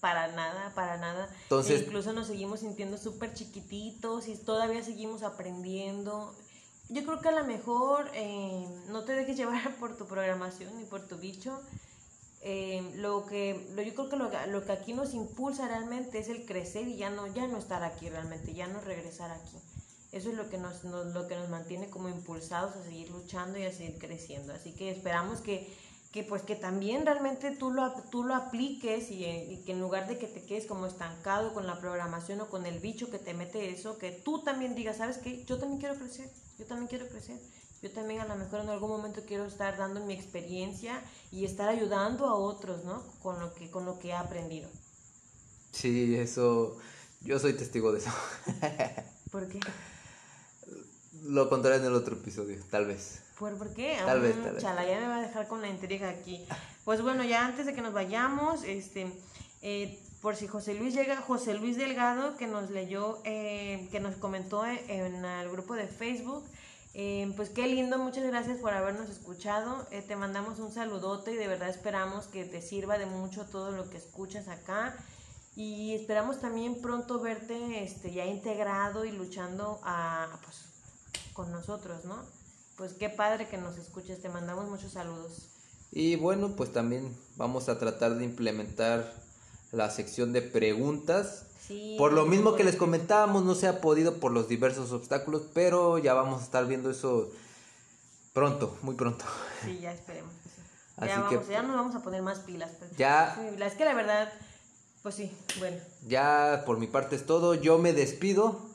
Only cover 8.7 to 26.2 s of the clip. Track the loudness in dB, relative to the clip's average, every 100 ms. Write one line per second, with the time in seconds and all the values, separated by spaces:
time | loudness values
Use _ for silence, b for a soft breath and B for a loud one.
8.7 | -10 -8 -8 0 0 0 0 0 0 -2
9.7 | -4 -8 -8 -6 -2 0 0 -4 -8 -12
10.7 | -12 -10 -10 -10 -10 -10 -10 -10 -10 -12
11.7 | B B B B -20 -20 -14 -6 -4 -4
12.7 | -4 -6 -4 -2 -2 -2 -2 -2 -2 -6
13.7 | -6 -4 -4 -4 -2 -2 -2 -2 -4 -2
14.7 | -4 -2 -4 -2 -4 -6 -4 -4 -2 -2
15.7 | -4 -4 -6 -4 -6 -6 -8 -6 -6 -6
16.7 | -6 -6 -4 -4 -4 -6 -4 -4 -4 -4
17.7 | -4 -4 -6 -8 -8 -8 -8 -8 -6 -6
18.7 | -6 -6 -8 -8 -10 -10 -10 -14 -18 -16
19.7 | B B B B -8 -6 -6 -6 -6 -6
20.7 | -8 -8 -6 -6 -6 -6 -6 -6 -6 -6
21.7 | -8 -8 -8 -8 -8 -8 -10 -4 -2 -2
22.7 | -6 -12 -12 -12 -12 -10 -8 -6 -4 -6
23.7 | -6 -10 -10 -10 -12 -10 -12 -10 -12 -12
24.7 | -10 -8 -4 0 0 0 -4 -4 -4 -6
25.7 | B B B B -10